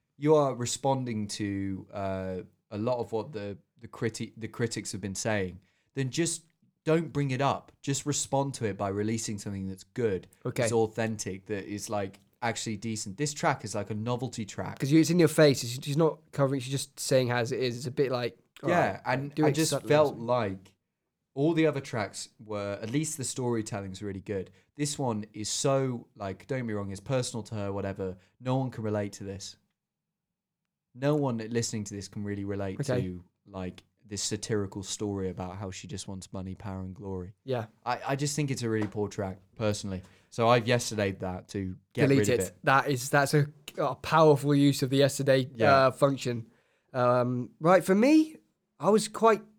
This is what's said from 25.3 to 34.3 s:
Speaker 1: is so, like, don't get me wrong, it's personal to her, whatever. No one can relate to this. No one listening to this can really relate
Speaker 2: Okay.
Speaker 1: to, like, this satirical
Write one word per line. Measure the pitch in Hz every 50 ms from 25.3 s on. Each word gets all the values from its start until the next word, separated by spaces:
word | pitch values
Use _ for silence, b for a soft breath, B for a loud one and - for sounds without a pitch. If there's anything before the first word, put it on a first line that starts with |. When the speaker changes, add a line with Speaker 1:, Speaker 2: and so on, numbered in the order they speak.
| -
Speaker 1:
is | 107 107 -
so, | - - - 139 139 135 135 131 123 117 - - _
like, | 107 101 98 95 - -
don't | - 135 131
get | 120
me | 113 107
wrong, | 104 101 98
it's | 98 95
personal | - - 135 127 123 - - 113 104
to | - 113
her, | 107 101 101 98
whatever. | 101 98 98 95 101 95 92 92 b b b b b
No | 123 131 131
one | 135 131 127
can | - - 110
relate | 107 104 104 104 101 -
to | - 101
this. | 95 98 98 - - - _ _ _ _ _ _ _ _ _ _ _ _ _ _ _ _ _ _ _ _ _ _ _ _ _ _ _ _
No | 123 135 143 151
one | 151 143 131 117 113 110 110
listening | 120 117 117 - - 110 104
to | 101 104
this | 101 92 -
can | - 110 101
really | 101 101 98 98
relate | 98 101 98 101 98 95 -
Speaker 2:
Okay. | 143 139 123 127 92
Speaker 1:
to, | 92 90 90 90 - _ _ _
like, | 101 101 95 92 92 92 - - _ _ _ _ 101
this | 104 98 -
satirical | -